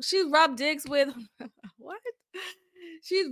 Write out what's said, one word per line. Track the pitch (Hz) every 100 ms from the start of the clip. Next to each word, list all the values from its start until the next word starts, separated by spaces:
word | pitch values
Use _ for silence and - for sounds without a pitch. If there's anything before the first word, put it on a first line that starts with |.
She | - 381 320
rubbed | 302 320 240
dicks | 285 302 269
with, | 285 277 240 214 _
<laughs> | 254 _ 202 _
what? | 269 403 494 - _ 370 370 381 370 359 339 320
She's | - 370 320